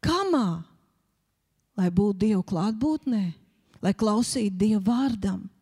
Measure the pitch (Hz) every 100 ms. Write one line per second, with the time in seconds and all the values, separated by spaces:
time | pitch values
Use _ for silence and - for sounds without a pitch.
0 | - 339 392 320 208 170 165 _ _ _
1 | _ _ _ _ _ _ _ - 180 175
2 | 208 196 214 202 180 180 196 220 285 311
3 | - 226 185 160 _ _ _ - 180 196
4 | 220 233 240 269 208 185 214 214 190 240
5 | 269 226 196 190 196 _